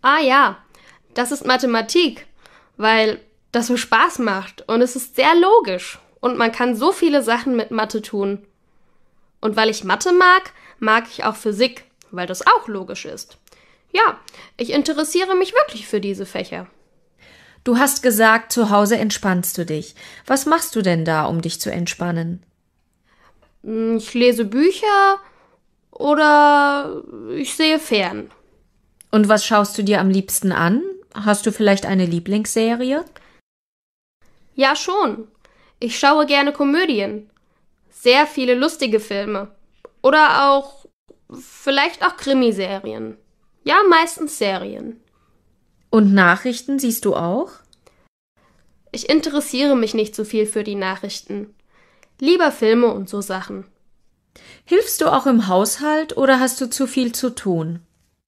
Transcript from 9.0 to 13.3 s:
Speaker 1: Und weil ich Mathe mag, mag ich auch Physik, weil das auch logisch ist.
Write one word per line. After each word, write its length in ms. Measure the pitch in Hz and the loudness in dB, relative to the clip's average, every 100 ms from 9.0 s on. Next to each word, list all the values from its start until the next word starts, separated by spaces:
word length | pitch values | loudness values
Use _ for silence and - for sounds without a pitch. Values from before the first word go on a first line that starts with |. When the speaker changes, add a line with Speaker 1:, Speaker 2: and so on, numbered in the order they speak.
| _ _ _ _ | _ _ _ _
Speaker 1:
Und 160 | 214 214 | -4 0
weil 140 | 220 | 0
ich 120 | 214 | -2
Mathe 300 | 190 202 370 | -2 -2 2
mag, 400 | 359 370 370 370 - - - | 4 6 4 2 -12 -20 -6
mag 280 | 220 220 233 | 0 0 0
ich 140 | - | -6
auch 120 | - 214 | -6 -4
Physik, 480 | 220 202 254 247 - _ _ | -4 0 -2 -2 -20 _ _
weil 160 | 180 180 | -10 -8
das 200 | 185 - | -2 2
auch 220 | 453 - | 2 0
logisch 380 | 202 185 180 - | -8 -10 -12 -14
ist. 320 | - - | -16 -18